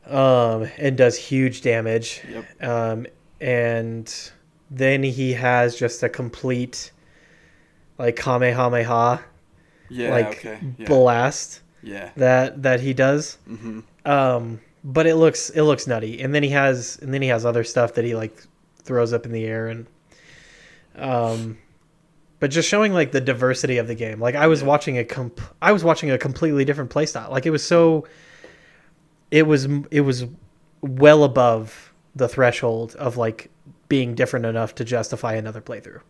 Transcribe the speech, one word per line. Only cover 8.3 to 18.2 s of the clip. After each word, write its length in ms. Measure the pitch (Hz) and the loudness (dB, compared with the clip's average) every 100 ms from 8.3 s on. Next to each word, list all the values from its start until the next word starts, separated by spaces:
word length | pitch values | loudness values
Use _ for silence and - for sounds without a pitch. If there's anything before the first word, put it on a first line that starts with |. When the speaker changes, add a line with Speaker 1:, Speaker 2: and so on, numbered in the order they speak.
| 120 123 123 123 120 117 117 120 123 - _ _ _ _ _ - | 2 2 2 0 0 0 2 2 0 -6 _ _ _ _ _ -18
Speaker 2:
Yeah, 200 | 123 120 | -8 0
Speaker 1:
like, 160 | 123 107 107 | 0 0 -4
Speaker 2:
okay, 140 | - 107 131 123 | -14 -12 -12 -10
yeah. 120 | 110 | 2
Speaker 1:
blast 720 | 135 123 117 131 - - - _ _ | 6 6 4 0 -2 -12 -18 _ _
Speaker 2:
Yeah. 260 | 110 98 95 - | -16 -14 -14 0
Speaker 1:
that, 480 | 127 127 131 139 | 4 4 2 -2
that 160 | 135 123 | 0 0
he 140 | 135 | 0
does. 440 | 127 135 147 151 - - | 0 2 0 -4 -14 -18
Speaker 2:
Mm-hmm. 320 | 113 113 110 - _ | -14 -14 -14 -18 _
Speaker 1:
Um, 560 | - 143 131 123 117 113 _ _ | -2 2 2 0 -4 -12 _ _
but 240 | 139 139 165 | -2 2 4
it 80 | |
looks, 360 | 160 160 160 - | 6 4 4 -4
it 120 | 160 | 2
looks 240 | 151 139 131 | 2 2 -2
nutty. 340 | 113 110 117 | -4 -4 -6
And 140 | 131 | -2
then 80 | 147 | 0
he 60 | 143 | 2
has, 500 | 143 139 127 120 - | 2 2 0 -6 -12
and 140 | 143 | -6
then 80 | 135 | -2
he 60 | 135 | 0
has 180 | 117 120 | 0 2
other 160 | 117 | 0
stuff 320 | 113 - 117 | 0 0 0
that 100 | - | 0
he, 120 | 117 | -2
like, 260 | 110 | -4